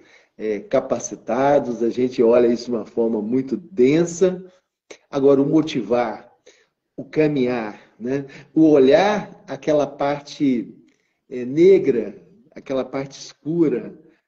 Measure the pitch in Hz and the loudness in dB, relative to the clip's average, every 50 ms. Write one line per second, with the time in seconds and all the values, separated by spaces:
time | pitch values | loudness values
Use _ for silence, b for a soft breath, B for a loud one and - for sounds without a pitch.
0 | b b b b b b b - 104 110 104 101 - - - 131 131 - 127 113 | b b b b b b b -10 -6 -6 -6 -6 -6 -2 -2 -2 -2 -2 -6 -6
1 | - - 104 90 - - 113 127 135 143 143 139 123 120 120 104 117 117 107 120 | -8 -12 -14 -12 -8 -6 -2 0 2 2 2 2 0 -2 -4 -4 -4 -4 -2 -2
2 | 127 127 127 - 120 113 120 123 120 117 120 117 - 123 120 110 98 - - 117 | -4 -2 0 2 2 4 4 4 4 2 0 -2 -4 -6 -6 -6 -6 -6 -4 -2
3 | 113 113 113 107 104 110 123 131 131 - 117 98 90 - - - 123 131 151 165 | -2 -2 -2 -4 -4 -2 -4 -4 -4 -4 -6 -8 -8 -6 0 2 4 4 4 2
4 | 175 170 - - 190 185 180 180 185 B B B B _ _ _ _ - B B | 0 0 0 0 0 0 0 -4 -12 B B B B _ _ _ _ -20 B B
5 | B B 139 143 135 139 143 135 143 151 156 160 151 - - 127 104 98 120 120 | B B -4 2 4 4 4 4 2 2 2 0 0 0 -4 -6 -4 -2 -2 -2
6 | 120 110 - - - - _ _ b b b b b b b _ _ _ - - | -2 -4 -6 -12 -16 -20 _ _ b b b b b b b _ _ _ -18 -18
7 | 135 - - 151 156 147 147 139 123 123 127 120 110 104 98 92 - _ _ - | -14 -6 -2 0 0 0 0 0 -2 -2 -2 -4 -6 -10 -12 -16 -20 _ _ -12
8 | 110 123 135 143 139 135 B B B B - 156 160 156 151 143 131 131 147 165 | -8 -6 -6 -6 -8 -10 B B B B 2 4 4 6 6 6 6 6 6 4
9 | 190 208 214 196 170 - - - _ - 135 135 - 160 151 147 139 - - - | 4 2 0 -2 -6 -10 -16 -20 _ -14 -14 -8 -4 -2 0 0 0 -2 -4 -6
10 | 143 143 143 143 - - - - 151 135 127 113 95 - - _ _ _ _ _ | -4 -4 -4 -6 -8 -14 -6 -2 0 0 0 -2 -4 -8 -14 _ _ _ _ _
11 | _ _ _ _ _ - 123 123 120 123 135 156 175 190 196 170 139 135 120 117 | _ _ _ _ _ -14 -10 -10 -8 -4 0 4 6 6 6 6 4 0 0 -2
12 | 107 98 - - _ _ _ _ _ _ - - - - 135 131 123 127 - 135 | -2 -6 -12 -16 _ _ _ _ _ _ -20 -18 -10 -6 -6 -6 -6 -6 -8 -10
13 | 135 135 - - - - - _ - 147 165 170 160 143 123 113 104 98 - - | -10 -10 -14 -18 -20 -20 -20 _ -8 -4 0 0 0 0 0 -4 -8 -10 -18 -20
14 | b b b b b | b b b b b